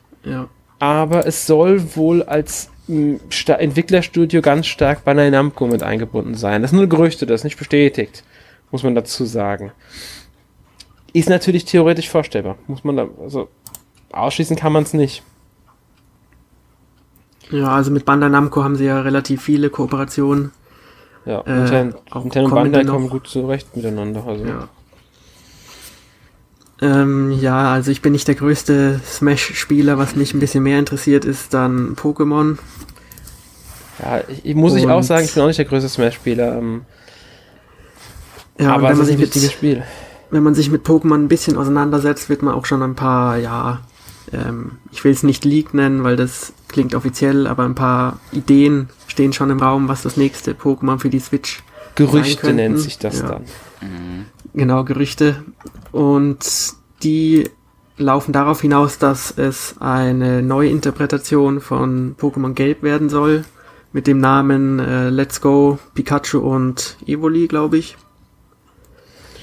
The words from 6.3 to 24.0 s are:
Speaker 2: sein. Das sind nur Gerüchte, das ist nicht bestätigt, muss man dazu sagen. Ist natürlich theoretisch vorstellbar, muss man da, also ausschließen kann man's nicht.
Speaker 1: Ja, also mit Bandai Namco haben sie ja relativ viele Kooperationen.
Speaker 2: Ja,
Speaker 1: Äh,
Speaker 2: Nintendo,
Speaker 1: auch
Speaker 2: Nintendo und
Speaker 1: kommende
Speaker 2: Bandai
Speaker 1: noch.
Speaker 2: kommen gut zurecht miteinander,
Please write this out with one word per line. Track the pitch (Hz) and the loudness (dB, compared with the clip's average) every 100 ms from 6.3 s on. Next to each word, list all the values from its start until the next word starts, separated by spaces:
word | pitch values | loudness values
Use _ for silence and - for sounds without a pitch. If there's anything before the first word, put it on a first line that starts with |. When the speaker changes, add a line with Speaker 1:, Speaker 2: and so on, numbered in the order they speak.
Speaker 2:
sein. | 113 101 104 | -4 -2 0
Das | 127 | 2
sind | 180 | 2
nur | 196 | 4
Gerüchte, | 160 165 160 120 | 4 2 0 -2
das | 113 | -2
ist | |
nicht | 151 - | -2 -10
bestätigt, | 139 143 143 139 104 - - _ - _ _ | 0 4 4 2 -6 -10 -20 _ -20 _ _
muss | 131 | -4
man | 131 120 | -2 -2
dazu | - - 120 | -4 -6 -4
sagen. | 113 101 101 101 - _ - - - - _ _ _ _ _ - _ - | -4 -4 -6 -10 -18 _ -20 -20 -20 -20 _ _ _ _ _ -20 _ -2
Ist | 170 160 | 0 2
natürlich | 180 185 175 - | 2 2 0 2
theoretisch | 175 165 170 - | 4 4 2 0
vorstellbar, | 170 143 107 98 98 - | -2 -2 -4 -6 -10 -12
muss | 135 | -8
man | 147 135 | -4 -4
da, | 110 - | -4 -10
also | 107 143 - _ - - _ _ _ | -12 -10 -10 _ -20 -20 _ _ _
ausschließen | - 123 - 156 160 | -6 -4 -2 -4 -2
kann | 156 | 0
man's | 156 151 | 0 0
nicht. | 156 135 - - _ _ _ _ _ _ _ _ _ _ _ _ _ _ _ _ _ _ _ _ _ - | 0 -2 -4 -18 _ _ _ _ _ _ _ _ _ _ _ _ _ _ _ _ _ _ _ _ _ -8
Speaker 1:
Ja, | 143 135 135 | -4 0 0
also | 139 | 2
mit | 143 - | 0 2
Bandai | 143 143 | 2 4
Namco | 143 143 147 | 2 2 0
haben | 139 139 | 0 0
sie | 135 | 0
ja | 135 | 0
relativ | 135 135 135 135 | 0 -2 -2 -4
viele | - 147 143 | 0 0 0
Kooperationen. | - 127 135 135 - 139 143 143 - _ _ - - _ _ - | -2 -4 -4 -4 -2 0 0 -2 -10 _ _ -20 -20 _ _ -8
Speaker 2:
Ja, | 104 | -8
Speaker 1:
Äh, | - 127 | -4 -2
Speaker 2:
Nintendo, | 127 127 123 120 - | 2 0 0 -6 -14
Speaker 1:
auch | 127 | -12
Speaker 2:
Nintendo | 127 139 135 | -6 0 2
und | |
Speaker 1:
kommende | 127 131 143 | 2 2 2
Speaker 2:
Bandai | |
Speaker 1:
noch. | 139 | 2
Speaker 2:
kommen | 135 127 | 0 -2
gut | 131 - | -6 -6
zurecht | 131 131 135 - 123 | -6 -4 -6 -8 -10
miteinander, | 113 107 | -6 -6